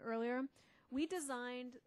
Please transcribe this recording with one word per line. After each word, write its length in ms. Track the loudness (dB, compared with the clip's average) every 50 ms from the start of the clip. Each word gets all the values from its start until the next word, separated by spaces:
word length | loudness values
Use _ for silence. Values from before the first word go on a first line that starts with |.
| -2
earlier, 380 | 0 0 2 2 2 2 2 0 -2 -4 -10 -20 -20 -20 -20 -12 -4
we 160 | 0 2 2
designed 720 | 2 2 0 0 0 -2 -2 -2 -2 -4 -4 -6 -6 -10 -12 -18